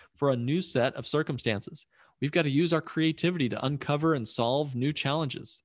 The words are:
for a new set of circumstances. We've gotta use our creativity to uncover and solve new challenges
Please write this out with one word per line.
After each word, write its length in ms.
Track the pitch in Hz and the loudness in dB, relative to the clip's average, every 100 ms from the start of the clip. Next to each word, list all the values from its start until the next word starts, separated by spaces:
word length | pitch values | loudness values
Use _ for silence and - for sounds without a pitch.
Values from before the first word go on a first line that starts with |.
| - - | -20 -2
for 160 | 143 | 0
a 60 | 123 | 2
new 240 | 120 160 | 0 0
set 340 | - 131 127 127 | 0 2 0 0
of 100 | - | -2
circumstances. 800 | 147 156 135 117 101 - - - _ - - | -2 0 -2 0 -2 -4 -14 -18 _ -20 -6
We've 100 | 139 | 0
gotta 180 | 170 151 | 2 2
use 220 | 139 170 | 4 4
our 100 | 165 | 2
creativity 680 | - - 160 160 170 180 123 | 0 0 0 2 0 2 -2
to 160 | 107 131 | 0 -2
uncover 480 | 143 - 147 160 | -2 0 0 2
and 120 | 147 107 | 0 0
solve 500 | - 117 139 151 123 | 0 2 2 0 -2
new 180 | 135 | -2
challenges 680 | 151 139 151 147 - - - | -2 -2 0 -2 -6 -10 -14